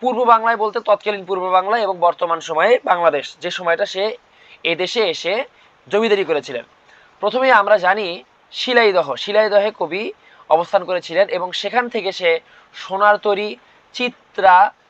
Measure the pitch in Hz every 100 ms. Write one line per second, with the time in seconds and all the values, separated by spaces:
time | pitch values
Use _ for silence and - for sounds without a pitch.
0 | 247 233 233 226 226 226 214 233 214 202
1 | 214 202 180 185 185 185 190 233 196 180
2 | 170 - 170 165 165 160 202 254 - 180
3 | 165 143 - - 175 180 175 170 202 190
4 | 202 - _ _ _ - 165 160 180 233
5 | 196 151 170 220 285 _ _ _ 131 202
6 | 226 202 160 151 139 120 - _ _ _
7 | _ - 208 240 262 226 202 208 180 208
8 | 185 175 - _ _ - 254 240 214 185
9 | 143 120 202 208 214 202 208 - 160 185
10 | 240 - _ _ - 160 175 196 180 180
11 | - 165 196 180 180 - 202 233 240 226
12 | 185 180 170 165 _ - _ - - 190
13 | 208 208 214 196 208 240 _ _ _ -
14 | 247 - _ - 185 180 208 -